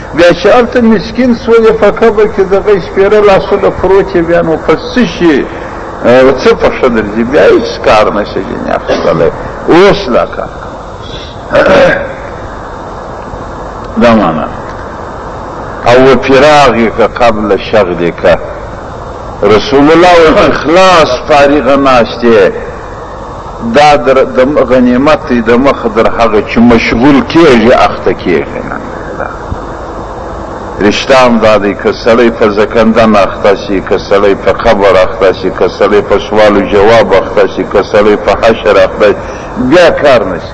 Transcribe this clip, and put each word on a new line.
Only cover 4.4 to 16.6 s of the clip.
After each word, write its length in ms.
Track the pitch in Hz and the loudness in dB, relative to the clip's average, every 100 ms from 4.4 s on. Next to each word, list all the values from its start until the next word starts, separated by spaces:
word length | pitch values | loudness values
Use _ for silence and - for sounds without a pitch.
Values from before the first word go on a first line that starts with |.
نو 160 | 165 156 - | 0 -2 -2
په 60 | |
څه 320 | 160 - 247 196 - | -2 -2 -2 -2 0
شي، 260 | 175 135 - - - - - - 110 127 131 - | 0 0 -2 -8 -12 -14 -14 -4 2 4 4 2
څه 100 | 226 226 | 0 2
په 80 | 135 | 0
ښه 180 | - 131 113 | 0 0 0
درځي؟ 280 | 104 110 117 | -4 -4 -2
بیا 120 | 143 - | 2 2
هیڅ 380 | - 117 - 139 | 2 0 -4 0
کار 280 | 110 101 | 2 2
نه 100 | 104 | -2
شي 180 | 104 95 95 | -6 -8 -8
ځینې 220 | 92 90 90 | -8 -6 -6
اخیستلی. 540 | - 85 87 80 80 - - - - | -4 -4 -2 0 0 -2 -12 -10 2
اوس 400 | 160 196 - 127 | 4 4 2 -2
لا 180 | 104 85 - | -2 -2 -6
کار. 140 | - - - - - - - - - - - - - - - - - - - - - - - - - - - - - - - - - - - 113 | -10 -10 -16 -16 -16 -16 -14 -14 -14 -16 -4 0 2 4 4 2 -4 -12 -14 -14 -14 -14 -14 -14 -14 -14 -14 -14 -14 -12 -12 -12 -12 -12 -10 0
دا 140 | 120 110 | 2 2
معنا. 320 | 87 78 - - - - - - - - - - - - - - - | 0 -2 -6 -10 -14 -14 -14 -14 -14 -14 -14 -12 -14 -12 -12 -6 2
او 340 | 127 131 127 | 4 4 2
فراغک 800 | 135 131 147 147 | 2 4 4 4